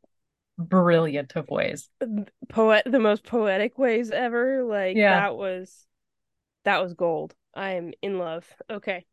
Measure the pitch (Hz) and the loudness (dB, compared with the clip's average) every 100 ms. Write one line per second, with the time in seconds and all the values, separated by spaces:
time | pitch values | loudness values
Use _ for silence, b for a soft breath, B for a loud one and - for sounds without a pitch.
0 | _ _ _ _ _ - 165 185 175 165 | _ _ _ _ _ -12 0 2 6 4
1 | 160 143 139 165 139 - - - - _ | 2 -2 -6 -8 -4 -2 -2 -6 -14 _
2 | 233 208 196 _ - - 220 214 254 240 | -6 -6 -8 _ -4 2 4 4 4 2
3 | 220 208 - 233 214 190 220 - 262 226 | 4 2 -2 -2 0 0 -2 0 0 0
4 | 226 226 247 233 254 269 240 208 185 214 | -2 -2 -2 0 0 -2 -2 -2 0 4
5 | 208 190 202 113 190 185 185 - _ _ | 4 4 2 -4 -6 -6 -10 -20 _ _
6 | _ _ _ _ _ _ 196 185 180 165 | _ _ _ _ _ _ 0 0 -2 -2
7 | 175 156 156 _ _ - 196 185 170 - | -2 -2 -6 _ _ -10 -8 -6 -8 -8
8 | 202 190 175 165 - - - 208 208 180 | -6 -4 -4 -8 -12 -18 -14 -10 -8 -8
9 | - | -10